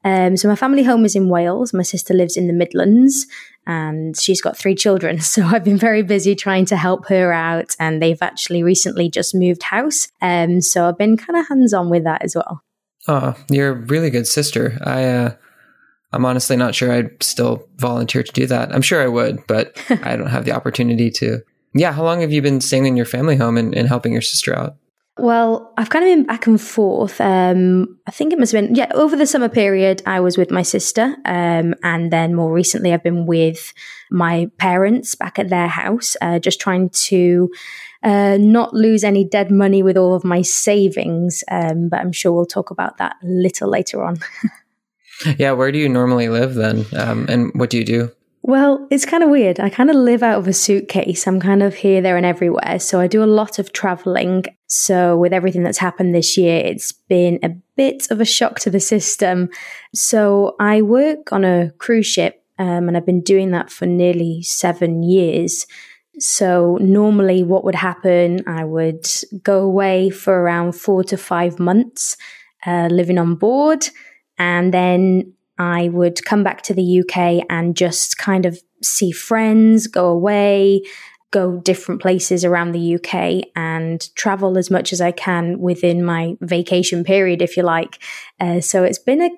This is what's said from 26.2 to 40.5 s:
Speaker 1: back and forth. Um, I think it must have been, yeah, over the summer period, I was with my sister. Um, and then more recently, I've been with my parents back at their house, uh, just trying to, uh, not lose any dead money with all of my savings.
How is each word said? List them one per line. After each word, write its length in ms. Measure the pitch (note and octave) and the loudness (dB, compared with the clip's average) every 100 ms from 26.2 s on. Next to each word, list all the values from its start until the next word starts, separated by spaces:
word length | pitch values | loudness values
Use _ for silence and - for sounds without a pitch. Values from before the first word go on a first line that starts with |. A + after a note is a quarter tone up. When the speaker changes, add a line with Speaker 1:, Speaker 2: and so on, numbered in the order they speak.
| - | 2
Speaker 1:
back 220 | A#3 A3+ | 0 2
and 120 | A3 | 2
forth. 600 | - - G3+ - G3+ - | 2 0 0 0 -2 -2
Um, 800 | G3 F#3 F3+ F#3 F3+ F#3 F#3 - - | 0 2 2 4 4 2 0 -6 -16
I 40 | |
think 220 | - D4+ | -4 -2
it 60 | E4+ | 0
must 140 | A#3 | 2
have 120 | A3 G3+ | 0 2
been, 100 | A#3+ | 0
yeah, 160 | - C4 | 0 2
over 200 | D4+ D4 | 2 2
the 120 | C#4+ | 2
summer 220 | C#4+ A#3 | 2 0
period, 520 | A#3 G3 F#3+ F#3+ F#3+ - | 2 2 2 2 0 -2
I 140 | F#3+ | 0
was 180 | F3+ F3+ | 0 2
with 140 | F3+ | 0
my 100 | F3+ | 0
sister. 540 | F3 - - - B3 C#4+ - | -2 -2 -2 -2 -2 -2 -4
Um, 500 | F3+ E3+ E3+ E3 - | -2 0 0 0 -2
and 280 | F3 E3 E3+ | -4 -2 0
then 220 | E3 E3 | 0 0
more 180 | E3+ E3 | 0 0
recently, 420 | E3 F3 A3+ F3+ | 0 0 0 0
I've 100 | E3+ | 0
been 220 | F3 E3+ E3+ | 0 -2 0
with 480 | E3 D#3+ D#3+ - - - - - | 2 0 -2 -16 -20 -20 -20 -6
my 400 | F3+ E3+ E3+ E3+ _ | -2 0 0 -4 _
parents 580 | F#3 F3+ G3 B3 - - | 0 2 2 0 -2 -8
back 220 | F#3 - | -6 -4
at 120 | F#3 | -2
their 180 | F3+ F3 | -2 -2
house, 480 | D#3+ - A#3 - - | -4 -4 -4 -4 -4
uh, 180 | E3+ E3+ | -2 -2
just 200 | F3+ F3+ | -2 -2
trying 300 | - F3+ F#3 | -2 0 0
to, 640 | - - F#3 F3 F3 F3+ F3+ - - - _ | -2 0 2 4 4 0 -4 -18 -20 -20 _
uh, 340 | A3 G3+ G3+ G3 | 0 2 2 4
not 340 | G#3 A#3 A#3 | 6 4 2
lose 300 | - A3 G#3+ | 2 2 2
any 200 | G#3 G3+ | 2 2
dead 280 | F#3+ G#3 F#3+ | 2 0 2
money 320 | G3+ G3 G3 | 4 4 4
with 120 | F#3+ F#3 | 4 4
all 200 | F3+ F3+ | 2 2
of 80 | |
my 180 | F3+ F3 | 0 0
savings. 1000 | F3 | 0